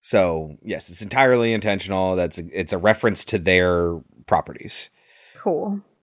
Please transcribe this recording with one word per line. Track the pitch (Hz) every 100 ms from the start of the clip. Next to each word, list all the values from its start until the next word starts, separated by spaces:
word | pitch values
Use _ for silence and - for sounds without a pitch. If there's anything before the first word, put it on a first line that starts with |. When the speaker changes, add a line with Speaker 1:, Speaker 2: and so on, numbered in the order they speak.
Speaker 1:
So, | - 104 90 80 78 -
yes, | 107 80 -
it's | 85
entirely | 104 131 131 123 117
intentional. | 110 104 98 95 95 95
That's | 92 87 90
a, | 85
it's | 92 85
a | 92
reference | 101 - 117 95
to | - 104
their | 87 90 90 87 85 85 - _ -
properties. | 82 - - - - - _ _ _ _
Speaker 2:
Cool. | - 208 160 214 202 - _